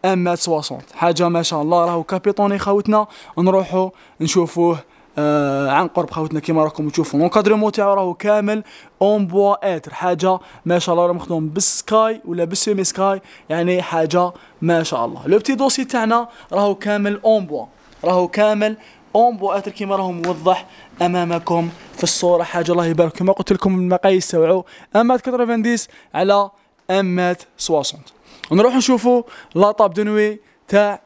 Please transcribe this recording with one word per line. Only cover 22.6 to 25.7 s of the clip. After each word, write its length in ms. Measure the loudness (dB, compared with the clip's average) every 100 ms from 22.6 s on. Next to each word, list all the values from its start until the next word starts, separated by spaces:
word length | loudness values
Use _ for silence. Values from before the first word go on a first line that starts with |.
| -2
الله 140 | 0 0
يبارك. 260 | 2 0
كما 220 | 0 0
قلت 200 | 0 0
لكم 220 | 0 0 0
المقاييس 520 | 0 2 2 2 0
تاعو 380 | 0 2 2 -2 -20 -2 0
ان 120 | 2
متر 140 | 0
كترفان 400 | 0 -2 0 0
ديس 280 | 0